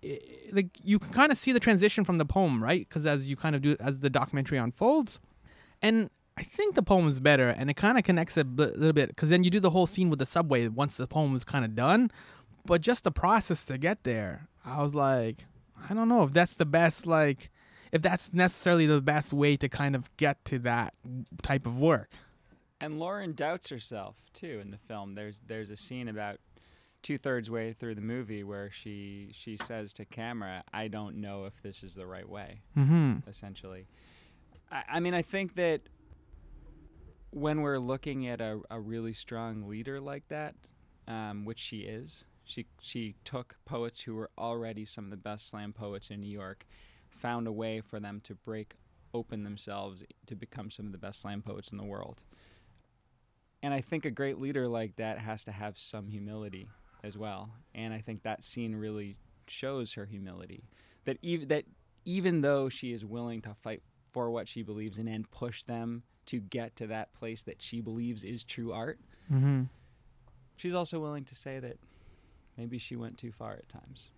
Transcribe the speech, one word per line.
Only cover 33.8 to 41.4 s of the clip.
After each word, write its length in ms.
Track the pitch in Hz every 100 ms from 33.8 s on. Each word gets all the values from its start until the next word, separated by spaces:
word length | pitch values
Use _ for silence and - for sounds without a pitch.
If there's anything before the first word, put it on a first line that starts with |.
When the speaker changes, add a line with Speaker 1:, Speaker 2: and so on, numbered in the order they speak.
| 92 _ - - _ _ _ - _
Speaker 2:
I, 140 | 135 -
I 100 | 156
mean, 140 | 175
I 80 | 175
think 340 | 165 196 190 -
that 320 | 175 156 - _ _ - _ - - - - - - - - _ -
when 320 | 143 147 151
we're 180 | 147 135
looking 480 | 123 131 - 135 123
at 140 | 117
a, 180 | 110 107 -
a 100 | 113
really 320 | 107 113 113
strong 560 | 110 - 117 113 107 101
leader 320 | 107 117 139
like 260 | 139 143 _
that, 280 | 151 151 - _ _ _ _ -
um, 380 | 113 107 104